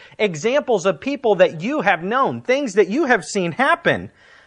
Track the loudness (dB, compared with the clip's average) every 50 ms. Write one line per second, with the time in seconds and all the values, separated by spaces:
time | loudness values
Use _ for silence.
0 | -18 -14 -6 -2 -2 -2 -2 -2 -2 0 0 0 0 0 0 0 0 0 -2 -2
1 | -4 -6 -4 -2 0 0 2 4 4 2 2 -2 -6 -4 -4 -2 2 2 0 0
2 | 0 -2 0 0 0 0 -2 -4 -2 -2 -2 0 -2 -2 2 0 2 2 2 0
3 | 2 2 2 0 0 -4 -4 -4 -2 -2 -2 0 0 0 0 0 0 0 0 -2
4 | -2 -10 _ _ _ _ -20 -20 _